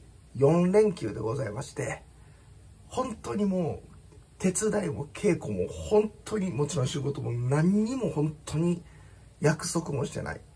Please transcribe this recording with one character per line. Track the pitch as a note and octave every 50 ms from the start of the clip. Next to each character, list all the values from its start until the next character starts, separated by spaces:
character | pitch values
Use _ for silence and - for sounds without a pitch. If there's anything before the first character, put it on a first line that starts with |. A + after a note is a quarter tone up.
| - - - - - - -
四 | B2 C3+ C#3+ E3 F3 F3 F3+
連 | F#3 G#3+ A3 G#3+ -
休 | - - G#2 G2+
で | -
ご | - A2 -
ざ | - A2
い | G#2
ま | G#2 B2+
し | - - -
て、 | - A#2+ - - - - - - - - - - - - - - - - - - - -
本 | - - B3 C4 C4 G#3+ -
当 | - - -
に | G3+ G#3
も | G3 F#3 F#3 E3+ C#3 G#2 - -
う、 | - - - - - - - - - - -
手 | - F#3
伝 | F#3 - G#3+ G#3+ G#3 G#3 F#3+
い | D#3+
も | A#2 F2+ - - -
稽 | - - G3+ E3+ D#3+
古 | - G#2+ G#2
も、 | F2+ F2
本 | - - - - - G#3+ G#3+ G#3+ G#3+ - - -
当 | - G#3+ A3
に | F#3 F#3
も | B2+ C3 D3
ち | C#3+ -
ろ | C#3+ B2+
ん |
仕 | B2+ -
事 | D3 C3 C3+ C#3 -
も | A#2+ A#2+
何 | A#2 A#2+ A#2+ B2+ C#3 D3+ D#3+ F3+ G3 G#3 G#3+
に | A3+ C4+
も | C4+ A3 D#3+
本 | - D3+ D3 D#3 D3+ - -
当 | - D3
に | D#3 E3+ F3 F3 F3 - - - - - - - - - - - -
約 | - D3+ D#3 D#3 - -
束 | - E3+ - -
も | D3 B2+ -
し | -
て | - - -
な | E2 D#2+
い。 | - - - -